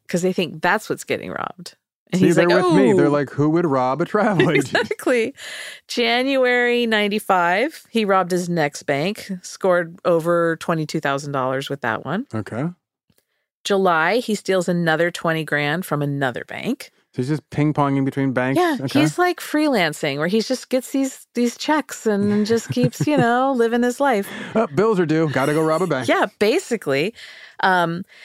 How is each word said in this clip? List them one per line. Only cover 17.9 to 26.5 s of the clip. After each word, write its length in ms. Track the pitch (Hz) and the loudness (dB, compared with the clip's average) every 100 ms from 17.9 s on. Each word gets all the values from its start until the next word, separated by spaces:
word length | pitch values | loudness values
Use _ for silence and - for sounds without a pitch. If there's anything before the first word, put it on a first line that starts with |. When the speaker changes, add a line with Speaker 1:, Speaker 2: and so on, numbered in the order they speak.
| 139 | 2
Speaker 2:
between 280 | 135 139 135 | 0 0 0
banks? 240 | 127 127 135 | 0 0 0
Speaker 1:
Yeah, 160 | 349 269 | 0 0
Speaker 2:
Okay. 220 | 135 277 | -2 2
Speaker 1:
he's, 160 | 302 151 | 2 2
like, 220 | 359 349 | 0 -2
freelancing 800 | - 302 302 240 165 151 156 143 | -4 0 2 2 0 0 -4 -2
where 80 | 160 | 0
he 140 | 220 | 0
just 260 | 202 254 - | 0 -4 -2
gets 220 | 254 - | -4 -2
these, 360 | 269 269 - - | -2 -2 -6 -10
these 220 | - 240 - | -2 -2 -2
checks 480 | - 302 - - | 0 0 0 -4
and 400 | 226 202 202 208 | -2 0 2 0
just 240 | 208 226 - | 2 0 0
keeps, 360 | - 240 - - | 0 0 0 0
you 100 | 294 | 2
know, 360 | 233 240 269 | 4 2 2
Speaker 2:
<laughs> 40 | 262 | 2
Speaker 1:
living 260 | 233 240 | 2 2
his 180 | 247 240 | 0 2
life. 280 | 277 220 196 - - | 2 2 -2 -10 -4
Speaker 2:
Oh, 120 | - 220 | -2 0
bills 340 | 143 220 190 | 2 2 2
are 60 | 165 | 2
due. 240 | 156 160 | 2 2
Gotta 240 | 131 143 | 0 0
go 100 | 151 | 2
rob 160 | 156 160 | 2 0
a 60 | 180 | 0
bank. 220 | 135 123 | -2 0
Speaker 1:
Yeah, 180 | 359 247 - | 0 0 0
basically. 760 | 208 | 2